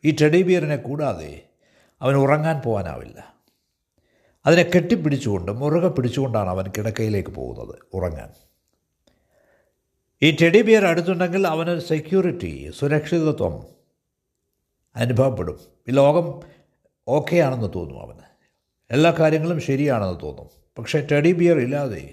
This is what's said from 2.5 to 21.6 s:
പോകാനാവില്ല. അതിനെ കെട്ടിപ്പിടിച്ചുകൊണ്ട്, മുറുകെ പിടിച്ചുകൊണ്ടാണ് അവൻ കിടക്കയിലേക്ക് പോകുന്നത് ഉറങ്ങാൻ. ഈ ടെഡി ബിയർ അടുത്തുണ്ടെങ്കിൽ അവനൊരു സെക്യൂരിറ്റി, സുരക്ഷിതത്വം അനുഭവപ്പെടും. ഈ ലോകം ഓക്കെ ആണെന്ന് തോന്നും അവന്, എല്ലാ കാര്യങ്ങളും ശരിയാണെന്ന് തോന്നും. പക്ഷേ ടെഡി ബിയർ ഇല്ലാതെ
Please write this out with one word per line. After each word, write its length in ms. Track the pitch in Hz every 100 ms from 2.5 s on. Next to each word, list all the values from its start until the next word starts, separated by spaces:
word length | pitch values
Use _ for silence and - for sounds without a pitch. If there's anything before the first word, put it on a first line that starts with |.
| 156
പോകാനാവില്ല. 580 | 123 107 90 64 58 - - _ _ _ _ _ _ _ _ _ _ _
അതിനെ 200 | - 170 170
കെട്ടിപ്പിടിച്ചുകൊണ്ട്, 840 | 180 170 226 156 139 113 98 92
മുറുകെ 360 | 110 143 160 175
പിടിച്ചുകൊണ്ടാണ് 640 | 147 123 120 135 113 95
അവൻ 180 | 92 95
കിടക്കയിലേക്ക് 640 | 95 107 107 110 104 82
പോകുന്നത് 440 | - 64 58 55 - _
ഉറങ്ങാൻ. 360 | 95 87 78 53 _ _ _ _ _ _ _ _ _ _ _ _ _ _ _ _ _ _ _
ഈ 60 | 147 151
ടെഡി 240 | 170 185
ബിയർ 220 | 220 220
അടുത്തുണ്ടെങ്കിൽ 580 | 196 165 170 180 180 185 190
അവനൊരു 340 | 160 165 175
സെക്യൂരിറ്റി, 720 | - 160 151 190 185 - 87 71 71
സുരക്ഷിതത്വം 840 | - 143 151 151 170 156 - 92 78 - _ _ _ _ _ _ _ _ _ _ _ _ -
അനുഭവപ്പെടും. 600 | 120 123 131 107 82 - - _ -
ഈ 40 |
ലോകം 340 | 131 139 156 165 - - _ _ _ _ _ -
ഓക്കെ 300 | 139 135 170
ആണെന്ന് 300 | 147 131 107
തോന്നും 260 | 92 82 64
അവന്, 260 | 58 - _ _ _ _ _ _ _
എല്ലാ 200 | 123 165
കാര്യങ്ങളും 460 | 160 156 156 165 170
ശരിയാണെന്ന് 580 | 123 135 147 123 98 87
തോന്നും. 280 | 76 - - _ _ -
പക്ഷേ 220 | 113 156 143
ടെഡി 260 | 147 151
ബിയർ 260 | 180 175
ഇല്ലാതെ 440 | 165